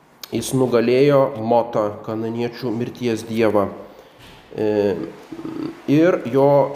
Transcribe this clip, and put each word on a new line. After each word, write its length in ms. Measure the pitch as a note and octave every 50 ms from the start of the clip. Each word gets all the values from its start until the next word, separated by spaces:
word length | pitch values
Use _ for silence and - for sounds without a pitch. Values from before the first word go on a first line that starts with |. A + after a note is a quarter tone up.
| _ _ _ _ - -
jis 220 | - A2+ A#2 - C3+
nugalėjo 640 | C3 C3 A#2+ A#2 A#2 A2+ A#2+ B2 B2+ C#3+ C#3+ C#3+ C3+ C3+ - -
Motą, 640 | A2+ A2 A2+ A#2+ A#2 A2 - - A#2 G#2+ G#2 G#2 - - -
kananiečių 640 | A2 A2 A2+ A2+ A#2 A#2 A#2+ A#2+ A#2+ - C#3 A#2+
mirties 560 | G#2+ A2+ A#2+ A#2 A2+ - B2 A#2+ A2+ G#2 - -
dievą. 400 | A2 A2+ A2+ G#2+ G#2 G#2 G2 F#2+ - - - - - - - - - - - - - - - - -
E, 400 | - G#2+ G#2+ G#2+ G#2 G2+ G2+ F#2 E2 - - - - - - - - - - - - - - - - -
ir 360 | - C#3 D3+ E3 F3 F#3 - - A#2+
jo 180 | A#2 C3+ C#3 C#3+ C#3+ C#3+ B2+ C3 C#3+